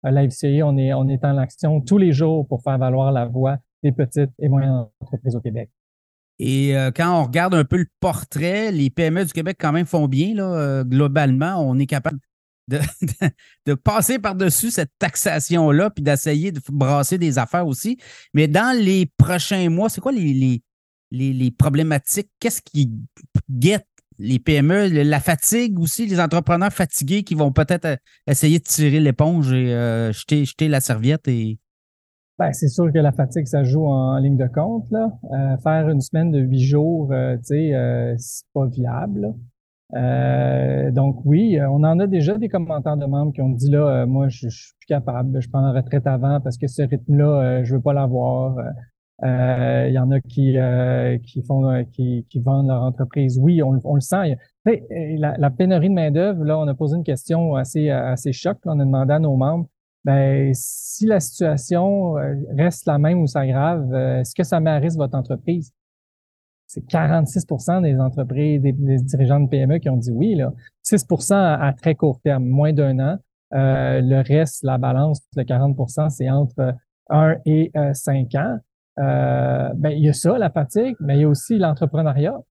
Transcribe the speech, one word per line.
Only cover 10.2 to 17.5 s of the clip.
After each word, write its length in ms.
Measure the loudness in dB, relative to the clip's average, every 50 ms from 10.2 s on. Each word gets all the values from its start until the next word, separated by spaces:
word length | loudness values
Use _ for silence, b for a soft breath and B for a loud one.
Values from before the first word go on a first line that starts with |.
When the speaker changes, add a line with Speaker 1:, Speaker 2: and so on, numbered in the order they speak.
| 0 0 -2
Speaker 2:
là, 100 | -4 -4
euh, 400 | -2 -2 -2 -2 -2 -2 -2 -2
globalement. 720 | 0 2 2 2 4 2 2 2 4 2 2 0 0 -2 -2
On 200 | 0 0 2 0
est 60 | 0
capable 340 | 0 -2 -4 -4 -4 -6 -6 _ _ _ _ _ _ _ _ _
de, 100 | -6 -2
<laughs> 240 | -2 -2 -2 -4 -6
de, 280 | -6 -6 -4 -2 -2 -2 -2 b b b b b _
de 60 | -2 -2
passer 460 | 0 _ 0 0 0 0 0 -2 -2
par-dessus 500 | -2 -4 -2 0 0 0 0 0 -2 -2
cette 220 | -2 -2 -4 -4 _ _
taxation-là 920 | -6 -4 -4 -2 -2 0 0 -2 -2 0 2 2 4 4 4 4 2 0
puis 120 | -2 -2 0
d'essayer 480 | 0 0 0 0 -2 -2 0 -2 -2
de 80 | -6 -8
f-, 140 | -8 -6 -2
brasser 440 | 0 2 2 2 0 0 0 -2
des 220 | 0 0 0 0 0
affaires 260 | -2 -2